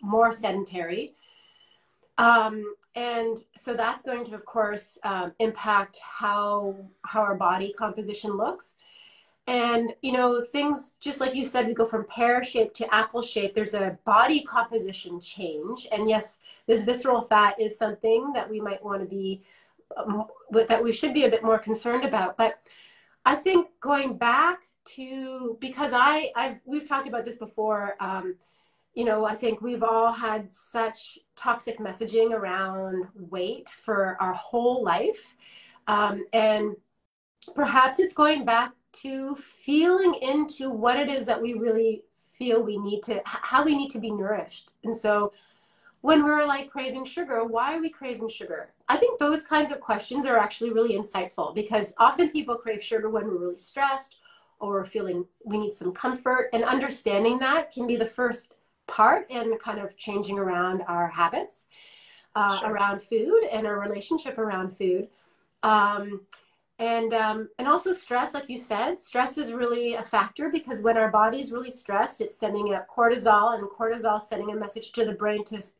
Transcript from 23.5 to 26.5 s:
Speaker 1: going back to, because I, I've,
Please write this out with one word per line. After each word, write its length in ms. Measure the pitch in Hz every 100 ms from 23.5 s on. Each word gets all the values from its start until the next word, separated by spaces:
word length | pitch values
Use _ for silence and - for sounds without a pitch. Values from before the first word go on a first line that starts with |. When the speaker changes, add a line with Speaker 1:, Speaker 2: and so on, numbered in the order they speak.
| 359 349 _
Speaker 1:
going 360 | 269 285 269 208
back 440 | 233 262 330 359 _ _ - -
to, 600 | 262 269 262 262 247 226
because 320 | 262 262 285
I, 360 | 247 277 311 - 233
I've, 240 | 262